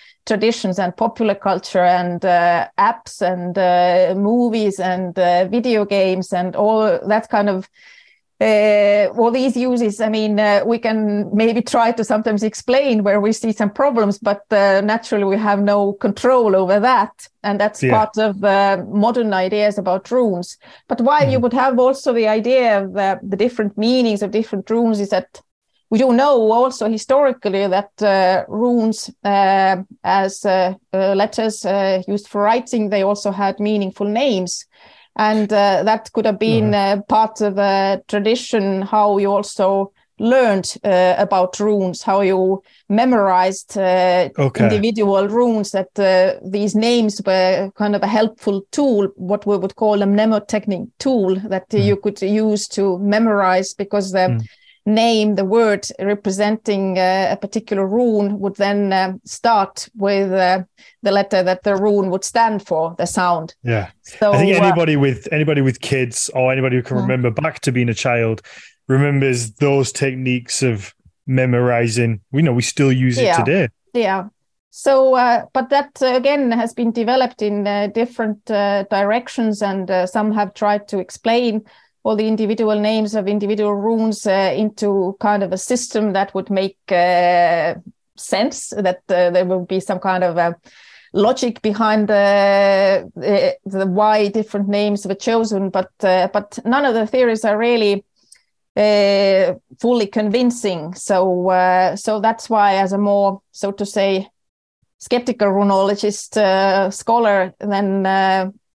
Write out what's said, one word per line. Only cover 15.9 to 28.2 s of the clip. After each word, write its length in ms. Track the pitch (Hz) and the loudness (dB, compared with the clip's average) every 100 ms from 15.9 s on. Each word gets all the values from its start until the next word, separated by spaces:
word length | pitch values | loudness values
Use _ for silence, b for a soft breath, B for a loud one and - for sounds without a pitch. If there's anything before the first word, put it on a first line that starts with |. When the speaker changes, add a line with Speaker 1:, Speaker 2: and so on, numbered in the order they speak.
Speaker 1:
control 600 | 202 202 196 247 254 220 190 | -2 -4 0 2 4 4 2
over 240 | 185 202 | 2 2
that. 480 | 233 247 214 - - _ | 4 2 0 -6 -20 _
And 180 | 208 202 | -6 -2
that's 220 | 208 214 | -2 -2
Speaker 2:
Yeah. 100 | 131 | 0
Speaker 1:
part 260 | 220 214 214 | 2 0 -2
of, 240 | 220 196 | -2 0
uh, 400 | 202 196 196 190 190 | 0 2 2 0 -2
modern 440 | 208 214 247 220 | 0 0 0 -2
ideas 460 | 190 185 208 208 202 | -2 -2 0 0 -2
about 320 | 185 185 - | -4 -4 -2
runes. 480 | 247 233 175 180 - B B _ | -2 0 -2 -8 -16 B B _
But 120 | - | -2
while 220 | 240 294 | 2 2
you 140 | 277 262 | 2 0
Speaker 2:
Mm-hmm. 40 | |
Speaker 1:
would 100 | 240 | 0
have 260 | 254 269 247 | 0 0 2
also 340 | 254 269 294 | 2 0 -2
the 140 | 233 214 | 0 0
idea 560 | 220 220 262 240 202 | 0 2 2 2 0
of 100 | 190 | -2
the, 280 | 185 196 185 | -2 -2 -2
the 140 | 196 190 | -6 -2
different 420 | 240 247 208 208 | -2 0 -4 -2
meanings 440 | 226 254 233 202 | 0 2 0 -2
of 80 | 202 | -2
different 360 | 214 220 202 - | -4 -4 -6 -4
runes 300 | 226 233 214 | 0 0 0
is 100 | 202 | -2
that 300 | 190 180 - _ _ _ _ _ | -2 -4 -16 _ _ _ _ _
we 80 | 220 | 0
do 140 | 262 | 2
know 380 | 240 285 262 220 | 4 4 4 4
also 380 | 226 254 254 220 | 2 0 0 -4
historically 800 | 220 - 262 285 247 214 190 202 | -4 0 2 2 0 -4 -2 0
that, 220 | 185 202 - | -2 -4 -2
uh, 420 | 214 196 | 0 2